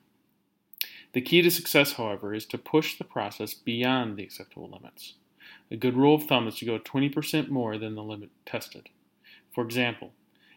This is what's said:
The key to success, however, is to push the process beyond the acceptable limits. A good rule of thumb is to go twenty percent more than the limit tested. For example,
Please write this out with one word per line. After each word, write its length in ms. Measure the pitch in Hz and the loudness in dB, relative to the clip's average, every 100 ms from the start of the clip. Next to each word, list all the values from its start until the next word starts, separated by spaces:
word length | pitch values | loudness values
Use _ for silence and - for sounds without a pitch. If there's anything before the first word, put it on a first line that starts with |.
| _ _ _ _ _ _ _ - - - - | _ _ _ _ _ _ _ -14 -14 -14 -4
The 80 | 127 | -4
key 220 | 127 170 | 4 6
to 100 | 170 | 6
success, 400 | 170 - 147 139 | 2 2 4 4
however, 420 | - 110 98 101 | 0 -4 -4 -4
is 120 | 107 - | -6 -6
to 120 | - | -10
push 400 | - 156 - - | 0 2 2 -6
the 60 | |
process 500 | - 123 101 - 107 | -8 -6 -6 -6 -8
beyond 640 | - 120 117 123 131 117 101 | -6 -4 -2 2 0 -2 -6
the 80 | |
acceptable 460 | 95 - 101 - - | -12 -16 -18 -16 -16
limits. 460 | 95 - - - - _ _ - - - | -18 -20 -20 -20 -20 _ _ -20 -20 -12
A 60 | 113 | -2
good 220 | 127 120 | 0 6
rule 180 | 143 151 | 6 6
of 80 | |
thumb 240 | 151 131 113 | 6 2 2
is 80 | - | -4
to 60 | 117 | -4
go 120 | 110 | -4
twenty 320 | - 135 139 | -2 0 0
percent 420 | 143 147 156 135 | -2 -2 -2 0
more 260 | 135 113 107 | -2 -2 -4
than 180 | 110 107 | -6 -8
the 80 | |
limit 260 | 107 104 101 _ - | -10 -12 -14 _ -10
tested. 420 | 117 - - - _ _ _ _ - _ | -10 -10 -18 -20 _ _ _ _ -20 _
For 120 | - 117 | -6 -4
example, 480 | 123 120 110 - _ _ _ _ | 0 -2 -2 -14 _ _ _ _